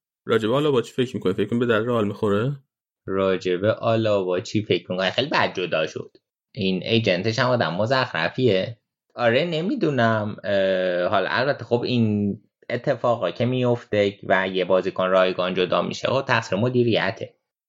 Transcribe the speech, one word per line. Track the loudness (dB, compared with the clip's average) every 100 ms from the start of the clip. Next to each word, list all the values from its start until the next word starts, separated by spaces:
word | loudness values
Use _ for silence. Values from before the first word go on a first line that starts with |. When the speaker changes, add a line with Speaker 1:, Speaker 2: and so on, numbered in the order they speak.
| _ _ 0
Speaker 1:
راجع | 0 2
به |
آلابا | 0 2 2
چی | 0
فکر | -2 -2 0
می‌کنی؟ | -2
فکر | 0
می‌کنی | 0 0
به | 2
درد | 2 2
رئال | 0 0
می‌خوره؟ | -2 0 0 0 -4 _ _ _ _ -6
Speaker 2:
راجع | 0 2 0 0 0
به | 0
آلابا | 0 2 2 2 0 0 -2
چی | -2 -4
فکر | 0 -2 -2
می‌کنی؟ | -2 -2
خیلی | 0 0
بد | 2 0
جدا | 0 -2 -2 -2
شد. | -6 -14 -18 _ _ _
این | -4 -2 -2
ایجنتش | 0 0 2 0 0 0
هم | 0
آدم | 2 0
مزخرفیه. | -2 0 0 -2 -2 -4 0 2 2 0 -8 _ _ _
آره | -2 2 2
نمی‌دونم. | 0 -2 -2 -2 0 2 2 2 -2 -6
اه، | -2 0 2 2 0 0
حالا | 0 0 0
البته | 0 0 -2
خب | -2 -2
این | 0 0 2 2 -2 -4 _ _ -8
اتفاقا | -6 -4 -2 0 0 -2
که | -2 -2
میفته | 0 0 0 0 0 0 -2 0
و | 0 2
یه | -2
بازیکن | 2 2 0 -2 2
رایگان | 4 2 2 -2
جدا | 0 0 0
می‌شه، | -2 -4 -2
خب | -2 2
تقصیر | 0 0 -2
مدیریته. | 0 2 2 2 0 -4 -10 _ _ _